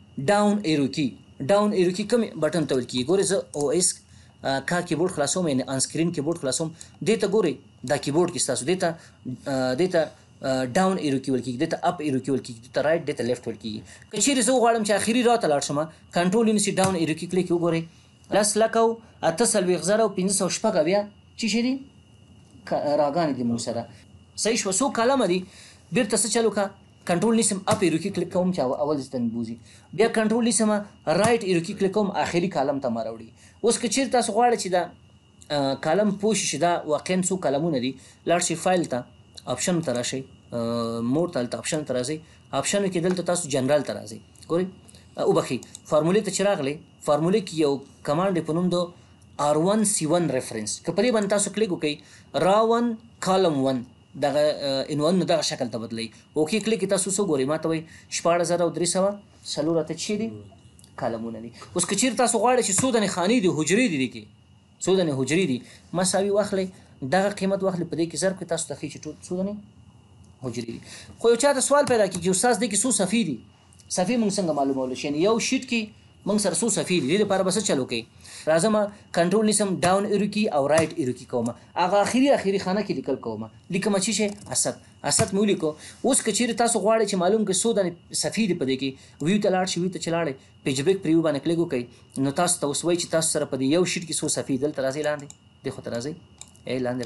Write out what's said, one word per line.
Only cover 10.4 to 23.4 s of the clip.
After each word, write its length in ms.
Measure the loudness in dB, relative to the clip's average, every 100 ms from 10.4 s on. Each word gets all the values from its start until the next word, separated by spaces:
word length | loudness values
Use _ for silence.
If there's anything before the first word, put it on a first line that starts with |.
| -2 -2 0 2
ډاون 200 | 2 2
ایرو 200 | 0 -2
کی 60 | 0
ویل 120 | -2
کېږي، 160 | -2 -4
دې 60 | -2
ته 40 | 0 -2
اپ 80 | -2 -2
ایرو 140 | -2
کی 100 | -2
ویل 140 | -4 -4
کېږي، 140 | -16
دې 60 | -6
ته 60 | -2 0
رایټ، 160 | 0 -2
دې 60 | -4
ته 40 | -2
لیفټ 160 | -2 -4
ویل 120 | -8
کېږي. 180 | -10 -10 -14 -20 -10
که 80 | -2
چیرې 160 | 0 2 2
زه 60 |
وغواړم 300 | 4 4 4 2
چې 60 | 0
آخري 220 | 2 2
را 140 | 4 4
ته 120 | 4
لاړ 80 | 0 0
شم، 100 | -2 -4 -8 -6 0
کنټرول 320 | 2 4 4
ونیسئ، 220 | 2 0 0
ډاون 140 | 0
ایرو 200 | 2 0 -2
کی 60 | -2
کلیک 240 | -2 0
وګورئ. 320 | 0 2 0 -4 -14 -20 -20 -2 0
لس 200 | 2 2
لکه 220 | 2 4
او 80 | 2 0 -10 -4
اته 220 | -2 2
څلوېښت 400 | 2 2 2 0 2
زره 120 | 2
او 120 | 2 2
پنځه 180 | -2 0
سوه 100 | -2 0
شپږ 160 | 0 2
اویا 180 | 2 2 0 -10 -20 -6
چې 80 | -2
شي 100 | 0
دي، 120 | 0 -2 -6 -20 _ -20 -20 -20 -20 -20 -4
ک-، 140 | -2 0 2
راګانې 300 | 2 2 -2
دي 60 | 0